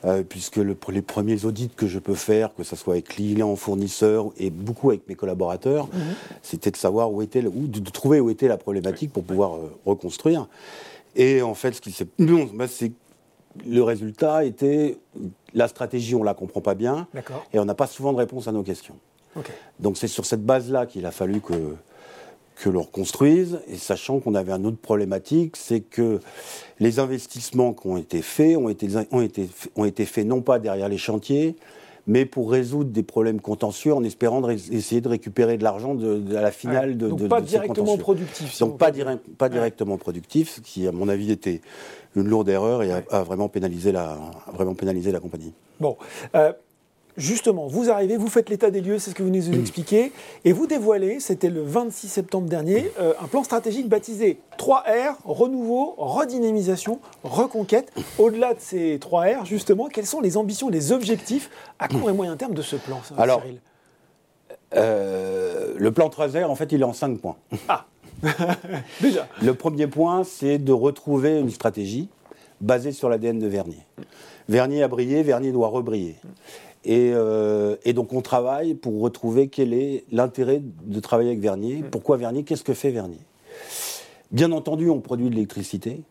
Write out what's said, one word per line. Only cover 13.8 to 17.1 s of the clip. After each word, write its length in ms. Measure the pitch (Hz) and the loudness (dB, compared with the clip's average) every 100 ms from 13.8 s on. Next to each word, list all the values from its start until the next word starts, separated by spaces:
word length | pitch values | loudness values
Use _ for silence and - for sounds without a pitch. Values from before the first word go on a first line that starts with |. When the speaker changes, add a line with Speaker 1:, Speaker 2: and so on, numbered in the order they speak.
Speaker 1:
résultat 640 | 117 110 107 107 156 156 143 | 4 2 -4 0 2 4 2
était, 500 | 110 139 147 147 - _ - - - - | 2 2 4 0 -2 _ -14 -12 -14 -6
la 160 | 113 117 | 0 0
stratégie, 460 | - 120 123 113 | 0 -4 -4 0
on 80 | 123 | 2
la 100 | 104 | 2
comprend 300 | 98 92 101 | -2 -6 -4
pas 120 | 104 | -2
bien, 340 | 98 120 143 175 | 0 0 -2 -6